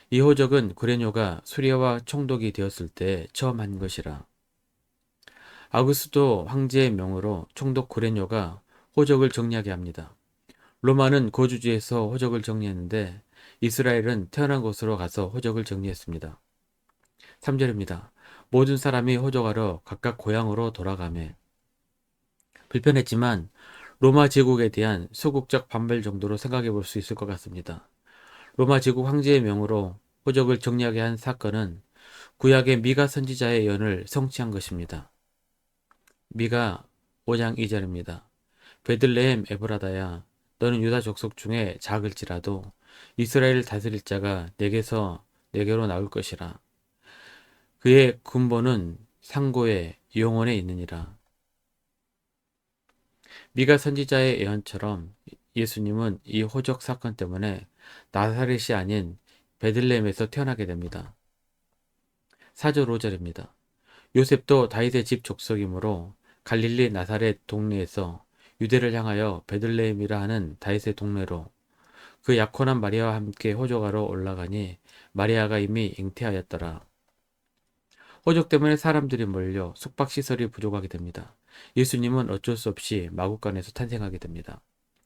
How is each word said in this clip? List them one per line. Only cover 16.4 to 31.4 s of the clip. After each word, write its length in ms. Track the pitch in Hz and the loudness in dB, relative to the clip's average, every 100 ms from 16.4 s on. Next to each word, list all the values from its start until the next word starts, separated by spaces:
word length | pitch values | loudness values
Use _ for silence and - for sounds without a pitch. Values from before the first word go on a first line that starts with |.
| _ _ _ _ _ _ _ _ - _ | _ _ _ _ _ _ _ _ -20 _
삼 200 | - 135 | -2 2
절입니다. 520 | 131 104 95 87 - _ - - - | 2 0 -4 -8 -12 _ -20 -20 2
모든 280 | 127 135 135 | 4 4 2
사람이 380 | 139 127 123 123 | 2 2 2 2
호적하러 640 | 135 127 113 107 104 87 - | 2 0 0 0 -2 -4 -10
각각 320 | 101 120 117 | -6 -4 -4
고향으로 560 | 107 110 110 104 117 | -2 0 0 0 -2
돌아가매, 640 | 113 92 95 87 82 80 - _ _ _ _ _ _ _ _ _ _ _ _ _ | -4 -6 -4 -6 -6 -8 -12 _ _ _ _ _ _ _ _ _ _ _ _ _
불편했지만 800 | 123 147 139 123 113 123 101 82 _ - - - - | 2 4 4 2 2 2 0 -4 _ -20 -20 -14 4
로마 280 | 131 143 143 | 6 8 6
제국에 420 | 139 127 123 113 | 6 6 4 2
대한 380 | 104 110 95 87 | 2 0 0 -4
소극적 560 | - 151 135 131 135 - | -4 -2 -2 0 -2 -2
반발 340 | 113 117 120 | -4 -2 -2
정도로 340 | 104 98 104 104 | -2 -4 -4 -4
생각해 360 | 120 127 117 | -2 -2 -2
볼 120 | 104 | -4
수 140 | 95 107 | -4 -6
있을 180 | - 110 | -6 -6
것 120 | 101 | -6
같습니다. 600 | 92 - 90 - 82 _ _ _ _ - - - - | -8 -10 -14 -12 -14 _ _ _ _ -20 -20 -10 0
로마 260 | 127 135 | 4 4
제국 260 | 131 123 131 | 4 0 0
황제의 320 | 143 139 139 | 2 4 4
명으로 560 | 110 101 104 107 92 92 _ _ - | 4 0 0 0 -2 -8 _ _ 0
호적을 340 | 131 123 123 | 2 2 2
정리하게 400 | 123 123 120 113 | 0 0 0 0
한 160 | 113 113 | -2 -4
사건은 640 | 127 123 | -6 -6